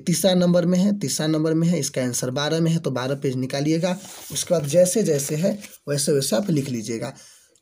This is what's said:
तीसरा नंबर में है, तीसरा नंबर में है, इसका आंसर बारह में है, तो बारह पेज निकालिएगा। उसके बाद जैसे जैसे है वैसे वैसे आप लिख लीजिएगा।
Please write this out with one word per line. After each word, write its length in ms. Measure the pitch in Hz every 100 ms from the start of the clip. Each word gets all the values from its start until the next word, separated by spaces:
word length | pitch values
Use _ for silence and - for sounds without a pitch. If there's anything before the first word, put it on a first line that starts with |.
तीसरा 300 | - 165 190 180
नंबर 300 | 175 175 170
में 120 | 180
है, 180 | 202 202
तीसरा 280 | 131 - 156
नंबर 260 | 156 160
में 140 | 160 170
है, 120 | 170
इसका 220 | 135 135
आंसर 280 | 127 123 127
बारह 300 | 131 147 165
में 100 | 165
है, 80 | 165
तो 120 | 156
बारह 240 | 127 131 139
पेज 200 | 139 131
निकालिएगा। 600 | 131 143 151 160 180 180 - - -
उसके 220 | 151 -
बाद 140 | 165 147
जैसे 360 | 170 180 226
जैसे 320 | 165 143 143 151
है 200 | 196 202 - - -
वैसे 220 | 143 170
वैसे 240 | 143 135 220
आप 140 | 202
लिख 200 | 147 131
लीजिएगा। 440 | 120 107 113 131 - - - _ _